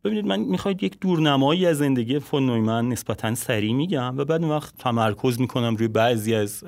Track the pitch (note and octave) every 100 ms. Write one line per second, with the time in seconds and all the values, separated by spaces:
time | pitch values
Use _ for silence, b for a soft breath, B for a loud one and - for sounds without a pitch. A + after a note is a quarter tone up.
0 | G3+ G#3+ G3+ F#3+ A3 F#3 G3+ G3 F#3+ -
1 | F#3 E3+ D#3 C#3 C3+ F3 F3+ D3 C#3+ C3
2 | A#2 C#3+ - D3 C3 A#2 A2 A2+ A#2+ A#2+
3 | - G#2+ A2 A2+ - A2+ G#2+ B2 E3+ C#3+
4 | B2 C3 C#3+ D#3+ D#3+ D3+ D3 - C3 A#2
5 | A2+ G#2 C3 A#2+ B2 B2+ A#2 A2+ A2+ A2
6 | A#2 A#2 G#2+ A2 G2+ -